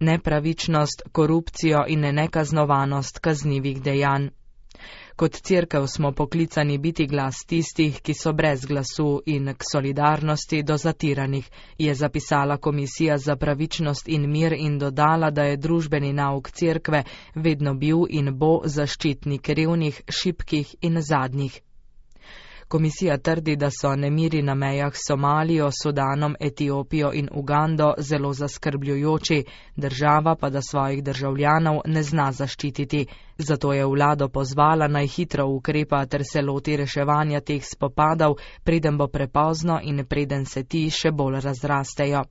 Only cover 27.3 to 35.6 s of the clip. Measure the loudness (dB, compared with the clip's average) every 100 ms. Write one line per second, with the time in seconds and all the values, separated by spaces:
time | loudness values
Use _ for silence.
27.3 | -4 0 2 2 4 2 2 0 -2 -2
28.3 | -4 -6 -4 -4 -2 -2 0 0 0 2
29.3 | 0 -2 -10 -16 -6 -6 0 4 4 4
30.3 | 2 0 -2 -2 -2 0 -2 -4 -4 -2
31.3 | 0 4 4 4 0 0 -2 0 0 0
32.3 | -2 -6 -4 -6 -4 -2 -2 -2 -6 -16
33.3 | -6 -2 0 2 2 2 4 4 4 0
34.3 | -2 -2 4 4 4 4 2 0 -2 -2
35.3 | 0 0 0